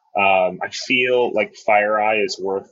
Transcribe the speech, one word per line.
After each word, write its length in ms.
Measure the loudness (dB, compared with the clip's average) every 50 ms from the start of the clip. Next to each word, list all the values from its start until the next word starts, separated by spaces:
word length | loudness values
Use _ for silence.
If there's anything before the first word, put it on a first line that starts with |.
| _ _ -4
Um, 460 | 0 2 2 2 2 2 0 -2 -4
I 60 | -10 -10
feel 600 | -10 -10 -6 -2 -2 0 0 2 2 2 0 0
like 240 | 0 -2 -2 -4 -6 -6 -2
FireEye 600 | 2 2 2 2 2 0 0 0 0 0 0 0
is 120 | -2 -4 -6
worth 320 | -6 -4 -4 -4 -6 -8